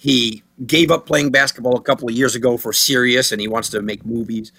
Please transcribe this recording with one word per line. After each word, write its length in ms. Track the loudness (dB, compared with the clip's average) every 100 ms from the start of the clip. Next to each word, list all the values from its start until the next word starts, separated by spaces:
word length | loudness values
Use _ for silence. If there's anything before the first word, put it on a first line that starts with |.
He 440 | 0 2 0 -6 _ -14
gave 260 | 0 2 4
up 160 | 2 0
playing 260 | 0 2
basketball 440 | 2 0 0 -2 0
a 60 |
couple 260 | 0 -2 -2
of 60 |
years 220 | 0 0 2
ago 200 | 0 0
for 160 | -2
Sirius, 600 | 0 2 2 4 2 2
and 80 | -2
he 80 | -4
wants 200 | -4 -4
to 120 | -4
make 240 | -4 -6 -6
movies. 460 | -6 -6 -8 -10